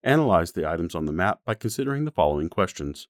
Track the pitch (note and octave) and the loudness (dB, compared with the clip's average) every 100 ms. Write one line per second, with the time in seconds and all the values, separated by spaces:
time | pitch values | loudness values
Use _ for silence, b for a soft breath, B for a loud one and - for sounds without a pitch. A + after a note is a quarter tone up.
0 | - D3+ C#3+ F2+ E2 - D#2 E2 E2+ E2+ | 2 2 4 4 2 -2 -2 -2 -4 -4
1 | D2+ D#2 F#2+ - - A2 A2+ - C#3 C#3 | -4 0 0 -2 -6 -4 -4 -4 -4 -2
2 | D3+ - D2+ D2 E2 - F#2 - D2 C#2+ | -4 2 2 2 -2 0 -2 -2 -8 -8